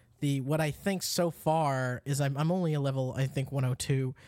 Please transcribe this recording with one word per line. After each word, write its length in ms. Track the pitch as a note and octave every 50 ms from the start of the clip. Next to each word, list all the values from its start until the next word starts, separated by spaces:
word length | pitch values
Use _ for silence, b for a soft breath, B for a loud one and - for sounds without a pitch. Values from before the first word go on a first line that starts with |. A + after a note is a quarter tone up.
| B B B _
the, 200 | - D3 C#3 C#3
what 200 | B2+ C3+ D3+ D#3
I 100 | D#3+ D3+
think 320 | C#3 - - G3+ G3 F3+ -
so 280 | - - - F3 E3+
far 720 | - - - D#3 D#3 D#3+ D#3 C#3+ C3+ C3 C3 B2+ B2 A#2+ -
is 160 | C3+ C#3+ C3+
I'm, 160 | C#3+ C#3 C#3
I'm 140 | C3+ D3+ D#3+
only 240 | F3+ F#3 F3+ D#3+ D3+
a 60 | D3
level, 340 | C#3 C#3 C3+ C3+ C3 B2+ -
I 100 | - C3+
think, 260 | C3 - C#3 C3+ C#3 -
one 120 | C#3 C3
oh 100 | B2+ B2+
two. 400 | - - - C#3+ C3 C3 C3 C#3 B B